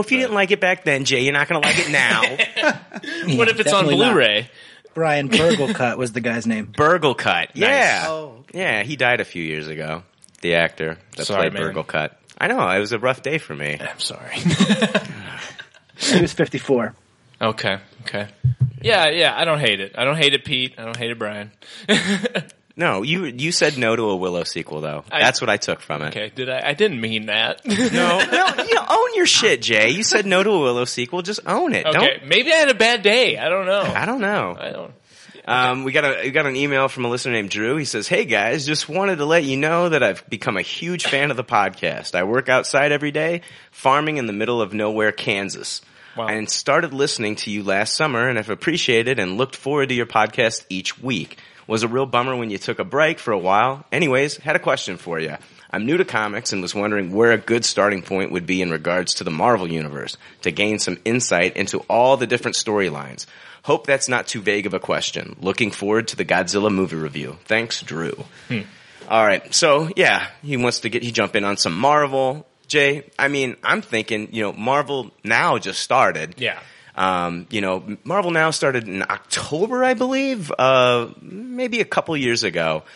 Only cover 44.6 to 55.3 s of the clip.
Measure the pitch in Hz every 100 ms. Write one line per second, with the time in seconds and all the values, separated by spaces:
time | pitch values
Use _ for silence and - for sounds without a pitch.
44.6 | 101 107 107 110 107 - - 98 98 -
45.6 | - - - - - - 110 107 107 -
46.6 | - 151 165 135 139 - 107 104 110 104
47.6 | 98 98 110 - 156 117 127 117 104 98
48.6 | - 165 - 113 117 127 92 98 131 -
49.6 | 135 147 135 123 113 110 107 - 113 -
50.6 | - 92 - - 123 104 - - - -
51.6 | - 110 113 127 135 123 127 123 113 95
52.6 | - 107 95 139 156 165 - 101 90 101
53.6 | 127 139 - 143 160 131 147 143 151 170
54.6 | 165 131 - 87 87 82 78